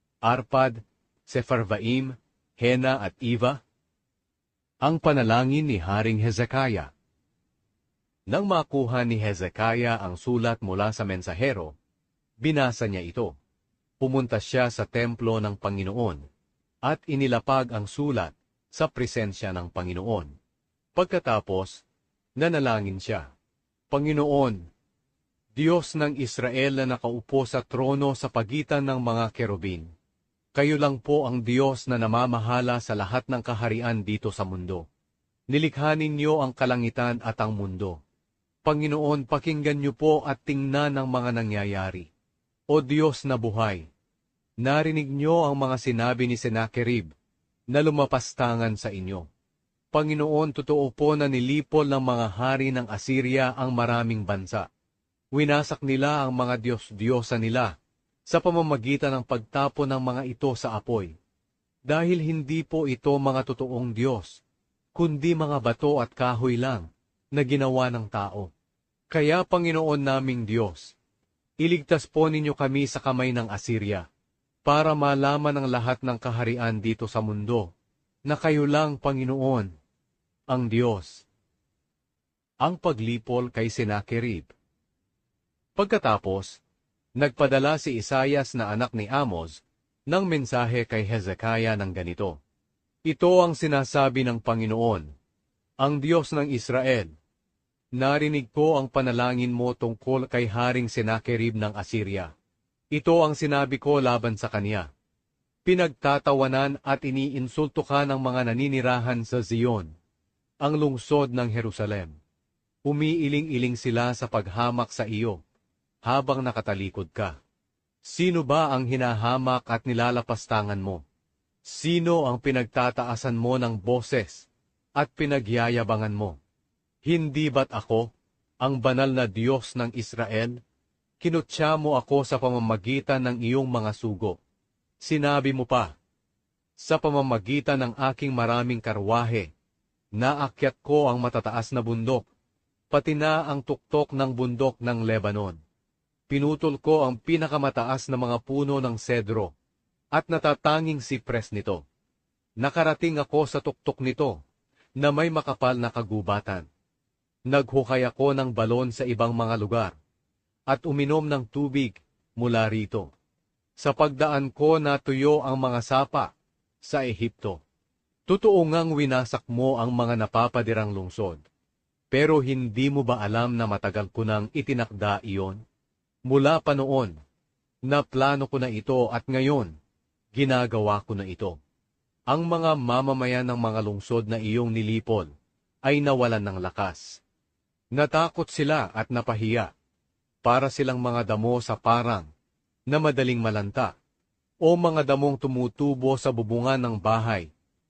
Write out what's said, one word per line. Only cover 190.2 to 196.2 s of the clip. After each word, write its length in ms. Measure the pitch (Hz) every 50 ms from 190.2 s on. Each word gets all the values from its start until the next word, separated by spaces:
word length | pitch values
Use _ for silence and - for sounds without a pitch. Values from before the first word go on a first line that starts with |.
| _ _ _ _ -
Para 240 | 123 120 131 135 135
silang 320 | - - 135 131 127 123
mga 360 | 123 123 117 120 113 95 110
damo 240 | 107 110 120 123 123 110
sa 160 | - 113 -
parang, 480 | - 113 117 120 127 123 113 95 80 76 - _ _ _ _ _ _ _ _ _ _ 135
na 120 | 143 156
madaling 400 | 156 151 139 139 131 127 123 117
malanta, 560 | 113 110 107 107 101 101 - 135 120 92 - _ _ _ _ _ _ _ _ _ _ _ _ -
o 160 | 170 160 175
mga 280 | 175 175 170 156 156 143
damong 320 | 135 139 139 143 143 139
tumutubo 800 | 127 - 135 131 123 123 120 - - 143 143 139 127 127 135 135
sa 160 | 127